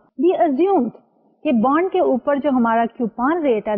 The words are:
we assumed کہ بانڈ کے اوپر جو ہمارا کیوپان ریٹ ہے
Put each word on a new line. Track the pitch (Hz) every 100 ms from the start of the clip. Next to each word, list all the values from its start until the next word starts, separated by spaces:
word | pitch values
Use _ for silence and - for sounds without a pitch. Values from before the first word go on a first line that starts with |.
| _ -
we | 330 370 339
assumed | 262 381 370 240 - _ _ _ _
کہ | 302 240
بانڈ | 190 214 370
کے | 370 359
اوپر | 254 - 285
جو | 294
ہمارا | 254 226 226 233 -
کیوپان | 226 - 262 349
ریٹ | 294 214
ہے | 220